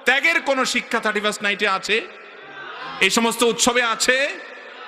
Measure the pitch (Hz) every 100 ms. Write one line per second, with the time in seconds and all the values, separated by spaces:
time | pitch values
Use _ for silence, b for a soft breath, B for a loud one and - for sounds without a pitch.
0 | - 269 311 339 269 262 240 240 - 233
1 | 220 208 208 202 208 202 208 190 - 220
2 | - - - - - - - - - -
3 | 190 233 233 226 240 226 254 240 240 220
4 | - 254 285 370 - - - -